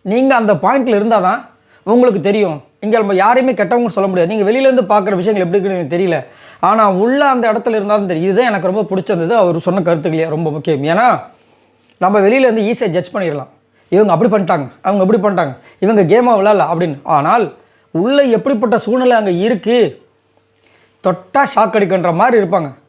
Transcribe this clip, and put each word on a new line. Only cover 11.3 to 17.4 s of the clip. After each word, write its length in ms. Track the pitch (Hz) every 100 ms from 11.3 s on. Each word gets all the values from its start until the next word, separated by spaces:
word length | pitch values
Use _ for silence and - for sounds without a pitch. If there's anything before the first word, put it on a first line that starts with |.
| _ _ _ _ _ _ _
நம்ம 220 | 175 208
வெளியில 120 | 196
இருந்து 300 | 254 262 220
ஈஸியா 240 | 208 233 220
ஜட்ஜ் 280 | 170 -
பண்ணிடலாம். 320 | - 180 147 131 _ _ _ _
"இவங்க 240 | 180 208
அப்படி 240 | 165 214 208
பண்ணிட்டாங்க, 320 | 190 180 135 -
அவங்க 320 | - 202 185
இப்படி 200 | 208 202
பண்ணிட்டாங்க, 220 | 185 156 127 - _
இவங்க 240 | 190 220
கேமா 240 | 170 208 247
விளையாடல" 340 | 220 196 208
அப்படின்னு. 380 | 156 165 175 139
ஆனால், 520 | - 156 147 226